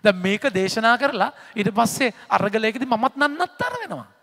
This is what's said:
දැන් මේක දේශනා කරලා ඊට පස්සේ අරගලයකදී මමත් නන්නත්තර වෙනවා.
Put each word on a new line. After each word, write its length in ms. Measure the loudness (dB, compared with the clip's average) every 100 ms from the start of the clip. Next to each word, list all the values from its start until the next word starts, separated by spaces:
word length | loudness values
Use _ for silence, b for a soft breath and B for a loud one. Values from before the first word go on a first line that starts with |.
දැන් 180 | 4 2
මේක 260 | -2 0 0
දේශනා 460 | 0 -2 0 2 2
කරලා 360 | 2 0 -2 -4 B
ඊට 220 | -4 -2
පස්සේ 420 | 2 0 2 -2 B B
අරගලයකදී 600 | 0 0 0 -2 -2 -2
මමත් 320 | 0 0 0
නන්නත්තර 560 | -2 0 -6 -4 -6 -6
වෙනවා. 280 | -10 -12 -14 _